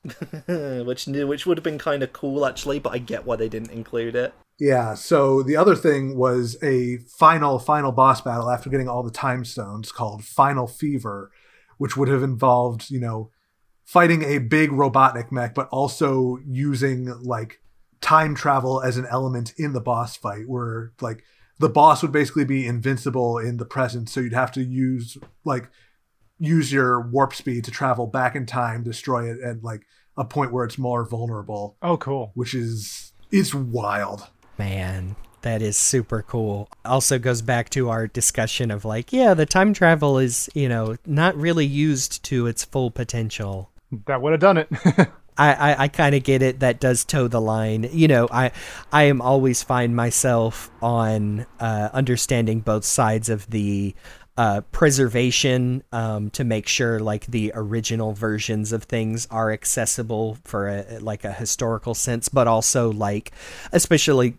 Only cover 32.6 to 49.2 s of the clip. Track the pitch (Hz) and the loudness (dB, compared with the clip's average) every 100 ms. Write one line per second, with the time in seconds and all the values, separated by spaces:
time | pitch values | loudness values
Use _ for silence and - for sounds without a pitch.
32.6 | 117 113 101 - - _ - 202 156 143 | -6 -8 -10 -14 -18 _ 0 2 2 -2
33.6 | 123 117 101 104 98 101 - _ _ - | -4 -2 -2 -2 -4 -8 -16 _ _ -8
34.6 | 101 95 92 95 92 98 - _ 120 110 | -6 -4 -6 -6 -8 -12 -16 _ -4 -2
35.6 | 107 104 - 131 110 113 - 120 107 101 | -2 0 0 0 -2 -6 -4 -4 -4 -4
36.6 | 104 - 113 131 - 131 123 120 113 120 | -8 -12 -2 0 2 0 0 -2 0 -2
37.6 | 120 139 123 113 110 120 - - 113 - | -2 -2 0 -2 -2 -2 -2 0 -2 -2
38.6 | 120 104 110 110 - 254 240 170 151 185 | -2 -4 -4 -6 0 4 6 6 4 4
39.6 | 202 202 170 160 147 131 127 120 - 147 | 4 6 6 6 4 4 2 0 -4 -2
40.6 | 131 117 110 117 - 147 175 151 165 170 | 0 0 -2 -6 -2 2 2 2 2 2
41.6 | 143 143 156 139 - - - 131 120 113 | 2 2 2 0 -4 -8 -2 0 0 -4
42.6 | - 139 123 - 120 117 110 - 101 95 | -4 -2 -2 -4 -6 -4 -4 -6 -8 -8
43.6 | 95 _ _ 113 120 135 143 160 190 170 | -12 _ _ -10 -4 -2 2 6 6 6
44.6 | 156 139 180 - 175 - - - 147 143 | 2 2 4 4 2 0 -8 4 4 6
45.6 | 143 131 143 - 147 143 135 131 131 127 | 4 4 2 2 4 4 4 4 2 2
46.6 | 131 120 131 123 - 151 123 117 110 110 | 0 2 2 2 0 0 2 0 0 0
47.6 | 110 110 117 160 156 127 117 120 127 - | 0 -2 -2 4 6 6 4 2 0 -2
48.6 | - - - 151 143 135 | -14 -16 0 4 6 4